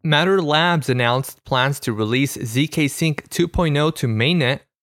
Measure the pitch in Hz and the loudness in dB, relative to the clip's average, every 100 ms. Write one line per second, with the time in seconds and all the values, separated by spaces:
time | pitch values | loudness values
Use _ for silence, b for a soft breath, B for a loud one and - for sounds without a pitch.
0 | 160 147 175 190 151 151 175 170 135 123 | 2 2 2 2 2 2 2 0 0 0
1 | 120 127 139 - - 131 135 143 - 107 | 2 0 -4 -14 -4 0 0 -2 -4 -2
2 | 110 127 139 - 117 117 156 - 143 - | 0 0 0 -4 -4 -2 0 0 -2 0
3 | 160 147 - - 170 - 165 147 156 156 | -2 -2 -6 -2 0 0 0 2 0 0
4 | 123 110 127 175 123 139 _ _ | -2 0 2 2 0 -2 _ _